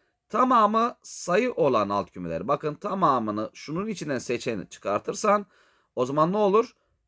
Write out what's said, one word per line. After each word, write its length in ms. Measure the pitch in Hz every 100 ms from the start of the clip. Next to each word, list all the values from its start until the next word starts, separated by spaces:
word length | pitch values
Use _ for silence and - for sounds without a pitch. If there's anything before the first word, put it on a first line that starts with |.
| _ _ _
tamamı 680 | 214 254 247 208 220 233 -
sayı 500 | - - - 180 247
olan 360 | - 151 117 101
alt 220 | 101 95
kümeler. 360 | - 90 82 101
Bakın 260 | 147 156
tamamını 760 | 147 202 196 165 127 110 104 110
şunun 340 | - - 160 214
içinden 320 | 196 151 135
seçeni 500 | - 120 - 107 -
çıkartırsan 760 | - 104 104 - - 214 208 196 _ _ _ _ -
O 100 | 127
zaman 260 | 143 202
ne 60 | 202
olur? 380 | 208 202 247 _ _ _